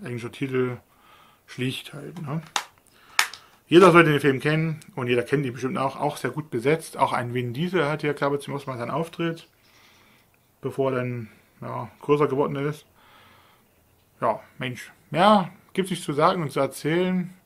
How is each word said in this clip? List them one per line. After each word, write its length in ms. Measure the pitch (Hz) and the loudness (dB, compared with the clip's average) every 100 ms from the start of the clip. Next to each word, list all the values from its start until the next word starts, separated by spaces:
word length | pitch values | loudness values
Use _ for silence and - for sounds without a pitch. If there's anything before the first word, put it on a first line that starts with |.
englischer 300 | 208 120 117 | -10 -8 -8
Titel, 460 | - 139 127 127 123 _ _ - - - _ - | -8 -4 -2 -2 -4 _ _ -20 -20 -20 _ -16
schlicht 460 | - 127 123 - | -6 -6 -6 -12
halt, 280 | 143 143 165 | -14 -14 -12
ne? 180 | 143 160 151 - - _ _ _ - - - - - _ - | -8 -8 -4 -6 -6 _ _ _ -10 -4 -4 -4 -20 _ 6
Jeder 240 | 165 190 | 10 10
sollte 180 | 170 156 | 10 8
den 100 | 147 | 6
Film 200 | 147 131 | 2 2
kennen 400 | 147 156 160 156 - | 0 0 -2 -6 -10
und 140 | - 123 | -6 0
jeder 140 | 123 | 0
kennt 220 | 120 139 | 2 0
ihn 80 | 135 | 0
bestimmt 240 | 127 127 127 | -4 -4 -2
auch, 200 | 135 - | -4 -2
auch 200 | 147 - | -4 -2
sehr 140 | 127 | -6
gut 200 | 151 151 | -6 -6
besetzt. 460 | 123 123 160 - - | -2 2 0 -2 -2
Auch 160 | 131 | 0
ein 220 | 120 120 | 0 -2
Vin 180 | 123 123 | -4 -4
Diesel 340 | 120 175 180 147 | -4 -2 0 0
hat 140 | 151 | 0
hier, 140 | 147 | -2
glaube 220 | 143 143 143 | 0 -2 -2
ich, 60 | |
zum 120 | 139 | -6
ersten 160 | 135 - | -10 -8
Mal 80 | 123 | -8
seinen 120 | 120 | -6
Auftritt, 580 | 143 165 - 170 165 - _ _ _ - _ _ _ _ _ _ _ | -4 -4 -4 -6 -6 -14 _ _ _ -20 _ _ _ _ _ _ _
bevor 320 | 139 131 135 | -8 -2 -2
er 60 | 131 | -2
dann, 300 | 123 123 113 - _ - | -4 -6 -10 -18 _ -16
ja, 300 | 123 123 120 - | -12 -10 -12 -6
größer 280 | - 147 147 | 2 2 2
geworden 280 | 135 143 139 | 0 -2 -2
ist. 300 | 143 147 - _ _ - - - _ _ _ _ _ _ _ - | -6 -8 -16 _ _ -20 -20 -20 _ _ _ _ _ _ _ -4
Ja, 200 | 120 104 - - | -4 -4 -8 -10
Mensch, 340 | 127 123 - - - | -10 -10 -16 -20 -6
mehr 400 | 147 202 208 160 - _ | 4 6 6 2 -10 _
gibt's 180 | - 185 | -4 -4
nicht 140 | 170 | -4
zu 80 | - | -4
sagen 300 | 143 165 190 | 0 2 2
und 100 | 147 | -2
zu 80 | 147 | -2
erzählen. 760 | 139 - 143 170 185 185 170 - | -2 -2 -2 0 0 -2 -4 -12